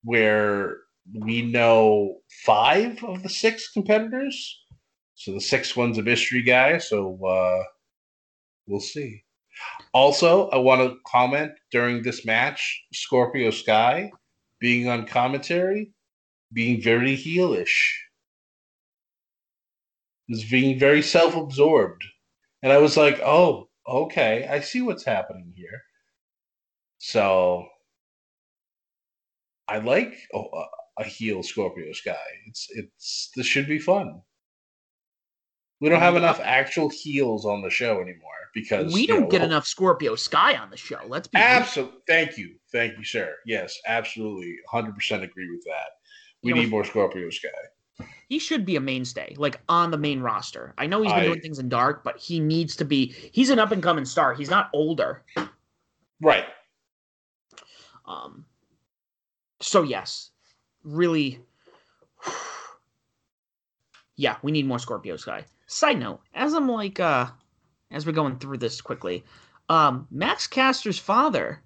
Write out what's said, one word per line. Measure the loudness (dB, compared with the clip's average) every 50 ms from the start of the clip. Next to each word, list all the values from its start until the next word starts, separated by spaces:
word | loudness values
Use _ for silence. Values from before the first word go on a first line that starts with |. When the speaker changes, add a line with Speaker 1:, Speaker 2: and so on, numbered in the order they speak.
| -6
Speaker 1:
where | 0 2 4 4 4 4 4 2 2 0 -2 -2 -4 -8 -10 _ _ _ _ _ -16 -14
we | -10 -6 -2 -2 -2
know | -2 0 2 4 6 6 8 8 8 6 6 4 2 -2 -4 -10 _ _ -20 -2 4
five | 4 4 6 6 4 4 4 2 0 -4 -10 -10
of | -10 -10 -10 -10
the | -10
six | -8 0 0 0 0 -2 -14 -6
competitors. | -6 -4 0 2 2 2 2 -2 -6 -6 -6 -6 -8 -10 -12 -14 -16 -18 _ _ -20 _ _ _ _ _ _ _ _
So | -14 -12 -10 -8
the | -6
sixth | -2 0 0 0 0 -2 -2
one's | 0 0 0 0
a | 0 0
mystery | 0 2 2 0 0 0 0
guy, | 4 4 6 6 6 4 2
so, | 0 -2 -2 -2 -2 -2 -2 -6 -4 -2
uh, | 0 2 2 2 2 2 0 -2 -6 _ _ _ _ _ _ _ _ _ _ _ _ _ _ _ _ _ _ _
we'll | -6 -6 -6
see. | -6 -8 -10 -10 -10 -10 -12 -18 _ _ _ _ _ _ _ -16 -16 -14 -14 -16 -18 _ 4
Also, | 6 6 6 6 6 6 6 6 6 4 2
I | 2
wanna | 4 6 6 6 6 4 2 0 -6 _
comment | 0 4 4 4 4 2 -2 -2 -4 -8 _ _ _
during | 0 0 0 0 -2 -2 -4
this | -6 -6 -6 -4
match, | 0 0 2 0 0 -2 -4 -6 -6 -6 -8 _ _ -12
Scorpio | -12 -6 0 2 2 2 2 0 0 0 0
Sky | -2 -2 0 2 4 4 6 4 2 0 -4 -8 -12 _ _ _ _ _ _ _ _ _
being | 0 0 0 2 0
on | -2 -2 -4 -4
commentary, | -2 0 0 0 2 -2 -4 -4 -2 -2 0 0 0 -2 -4 -4 -8 _ _ _ _ _ _ _ _ _ _ _ _ -4
being | -2 0 0 0 0
very | 2 2 2 4 2 0 -2
heelish. | -2 -4 -2 0 0 2 2 0 -2 0 0 0 2 2 0 0 -4 -12 _ _ _ _ _ _ _ _ _ _ _ _ _ _ _ _ _ _ _ _ _ _ _ _ _ _ _ _ _ _ _ _ _ _ _ _ _ _ _ _ _ _ _ _ -10
Is | -10 -10 -4 0
being | 2 2 4 2 2
very | 4 6 6 6 6
self-absorbed. | 4 4 4 6 6 6 4 -2 -6 -6 2 4 4 6 6 4 4 2 -2 _ -16 -18 _ _ _ _ _ _ _ _ _ _
And | 4 6
I | 8
was | 8 8 8 6
like, | 6 6 6 4 2
"Oh, | 2 4 6 6 6 6 4 -2 -6 _ _ _ _
okay, | -4 -2 -2 -2 -2 0 0 2 2 2 0 -2
I | -4 -4 -4
see | -4 -4 -6 -4
what's | -4 -4 -4 -4 -4
happening | -2 -2 -2 -4 -6 -12 -16 -18 -20 -20
here." | -20 -20 -18 -20 -20 _ _ _ _ _ _ _ _ _ _ _ _ _ _ _ _ _ _ _ _ _ _ _ _
So, | -14 -2 0 2 2 4 4 4 4 2 0 -2 -6 -14 _ _ _ _ _ _ _ _ _ _ _ _ _ _ _ _ _ _ _ _ _ _ _ _ _ _ _ _ _ _ _ _ _ _ _ _ _ _ _
I | -8 -8 -6
like | 0 0 2 2 0 -2 -10 -20 -20 _ -10
a, |
a, | -10 -10 -10 -12 -12 -12 -12 -16 -20 -20 _ _ -12
a | -12
heel | -12 -10 -8 -6 -6 -6 -6
Scorpio | -8 -8 -6 -4 -4 -4 -6 -10 -14 -14 -14
Sky. | -12 -10 -8 -10 -8 -10 -14 -16 -20 _
It's, | -18 -16 -16 -16 -14
it's, | -14 -16 -16 -16 _ _ -14 -12 -10 -10 -10 -10 -8
this | -6 -2
should | 0 0 0 0
be | -2 -6 -4
fun. | 0 0 0 0 0 -6 -12 -18 _ _ _ _ _ _ _ _ _ _ _ _ _ _ _ _ _ _ _ _ _ _ _ _ _ _ _ _ _ _ _ _
We | 2 4
don't | 4 6
have | 6 4 4
Speaker 2:
Yeah. | 6
Speaker 1:
enough | 4 2 2 2 -2
actual | 0 0 0 0 0 -2 -2 -2 -2
heels | -4 -8 -10 -6 -2 -2 0 0 -2 -4 -4
on | -4 -4 -4 -4
the | -6
show | -4 -2 -2 -2 -2 -2
anymore | -4 -8 -12 _ _ -20 -20 -20 -20 -12 _
because, | -12 -4 -4 -2 -2 -2 -2 0
Speaker 2:
We | 0
Speaker 1:
you | 2
Speaker 2:
don't | 2 2 2
Speaker 1:
know, | 4 2
Speaker 2:
get | 2 2
Speaker 1:
ho- | 2
Speaker 2:
enough | 2 0 -2 -2
Scorpio | -4 -4 0 2 2 2 2 0 -4 -4
Sky | -4 -6 0 2 4 4 4 2
on | 0 -4 -14
the | -18
show. | -18 -14 -14 -12 -12 -12
Let's | -10 -10 -10 -10
be | -2 2 4
real. | 6
Speaker 1:
Absol-, | 6 6 4 2 0 -4 -6 -6 -6 -10 -14 _
thank | 2 2 2 2 0 -6
you. | -12 -14 -14 -16 _ _ _
Thank | -4 -2 -2 -2 -4 -10
you, | -12
sir. | -6 -6 -4 -6 -6 -10 -14 _
Yes, | -6 -6 -6 -6 -8 -12 -12 -6
absolutely. | -4 -4 -4 -4 -6 -10 -8 -8 -8 -8 -8 -10 -12 -14 -14 _ -6
Hundred | -4 -4 -4 -4 -8
percent | -8 -6 -4 -4 -6 -6
agree | -10 _ -14 -12 -12
with | -12 -12 -12
that. | -10 -10 -10 -10 -12 -16 _ _ _ -20 -20 _ _ _ _ -4
We | 0
Speaker 2:
You | 0
know, | 2 0
Speaker 1:
need | 0
more | 0 -2 -2
Scorpio | -2 0 0 0 0 -2 -6 -10 -10
Sky. | -10 -10 -10 -10 -12 -12 -16 -18 _ _ _ _ _ _ -20 -20 -20 -20 _
Speaker 2:
he | _ -6 -6
should | -4 -2 -2 -2 -2
be | -2 -2
a | -2
mainstay, | -2 -2 -4 -4 -6 -8 -8 -10 -12 -12 -6
like, | -4 -4 -4 -4 -4 _ 0
on | 2 2 2 2
the | 0
main | -2 -2 -2 -2 -2
roster. | -2 -4 -4 -4 -6 -8 -14 -14 -14 -14 -8
I | -6 -4
know | -2 0 0
he's | 0 2 2
been | 2
Speaker 1:
I | 2
Speaker 2:
doing | 2 0 -2
things | -8 -12 -10 -8
in | -6 -2
dark, | 0 2 2 2 0 -2 _
but | -10 -10
he | -10 -8 -6 -2 -2
needs | 0 0 0 0 -2 -4 -4
to | -6 -2
be, | 0 2 0 0 0 -4 -16 -20 -6 _
he's | 2 4 4
an | 4 4
up-and-coming | 4 2 0 0 0 0 0 0 -2
star. | -4 -2 0 0 0 -2
He's | -4 -6 0
not | 0 0 0 0 -2
older. | -2 0 0 0 -2 -4 -4 -6 -10 _ _ -8 -8 -8 -8 _ _ _ _ _ _ _ _ _ _ _ _ _ _
Speaker 1:
Right. | 2 2 2 2 0 -6 -14 -20 _ _ _ _ _ _ _ _ _ _ _ _ _ _ _ _ _ _ _ -20 _ _ _ -20 -20 _ _ -20 _
Speaker 2:
Um, | -18 -16 -16 -16 -18 -20 -20 -20 _ _ _ _ _ _ _ _ _ _ _ _ _ _ _ _ _ _ _ _ _ _ _
so, | -8 2 2 2 2
yes, | 2 -4 -6 -8 -10 -14 -14 -16 _ _ _ _ _ _ _ _ _ _ _ _
really, | -10 -2 0 0 0 2 0 -2 -4 -6 -12 -20 _ _ _ _ _ _ _ _ _ _ _ _ _ _ _ -14
<sighs> | -12 -12 -12 -14 -14 -16 -16 -18 -20 -20 _ _ _ _ _ _ _ _ _ _ _ _ _ _ _ _ _ _ _ _ _ _ _ _ -20 _ _ _
yeah, | -2 -2 -2 -2 -2
we | -4 -2
need | -2 0 0
more | -2 -4 -6
Scorpio | -6 -8 -10 -10 -8 -10 -12
Sky. | -10 -10 -12 -12 -12 -14 _ _ _ _
Side | _ -4 -2 0 0 0 -2
note, | -4 -8 -10 -12 _ _ _
as | -4 -4 -2 -2
I'm, | -2 -2 -2
like, | -2 -4 -6 -6 -4 -2
uh, | 0 0 2 0 0 -4 -8 _ _ _ _ _ _ _ _ _ _ _
as | -10 -8 -6
we're | -4
going | -2 -2 -2 -2 -4 -8
through | -12 -12 -10
this | -6 -6 -6 -6 -8
quickly, | -10 -12 -12 -8 -6 -8 -8 -8 _ _ _ -20 _ _ _ _ _ 0
um, | 2 4 4 4 2 -2 -10 -12
Max | -8 -4 -2 -2 -2 -4 -6
Caster's | -6 0 0 2 2 0 -2 -4 -6 -6 -6
father | -4 -2 0 2 2 2 0 -2 -4 -4 -8 -12 _